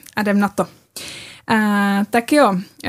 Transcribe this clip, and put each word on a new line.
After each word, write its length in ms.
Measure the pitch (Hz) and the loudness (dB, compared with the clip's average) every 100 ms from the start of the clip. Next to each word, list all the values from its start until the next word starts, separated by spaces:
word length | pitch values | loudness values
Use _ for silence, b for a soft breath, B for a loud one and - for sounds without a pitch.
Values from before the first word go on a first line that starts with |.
| - - | -2 -4
a 60 | |
jdem 180 | 208 202 | 0 2
na 100 | 202 | 0
to. 180 | - 180 - _ - B B B B - | -2 -6 -8 _ -18 B B B B -2
A, 560 | 220 214 202 202 202 208 | 0 2 2 2 0 0
tak 220 | 233 233 | -2 2
jo, 260 | 302 254 185 196 - | 4 4 2 -6 -8